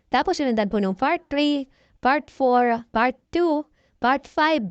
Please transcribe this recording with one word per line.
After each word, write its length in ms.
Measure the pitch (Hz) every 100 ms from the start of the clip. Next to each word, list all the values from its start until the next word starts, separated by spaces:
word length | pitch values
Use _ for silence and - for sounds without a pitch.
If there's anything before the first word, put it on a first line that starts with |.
| _
Tapos, 240 | 247 302 339
sinundan 320 | 277 220 208
po 80 | 214
nung 160 | 190
part 260 | 185 277 349 -
three, 380 | 285 294 285 269 _ _ _
part 320 | 247 294 294
four, 560 | - 262 247 240 233 233
part 240 | 220 247 254 _
two, 320 | 339 349 302 - _ _ -
part 240 | 240 269
five, 400 | - - 311 311 196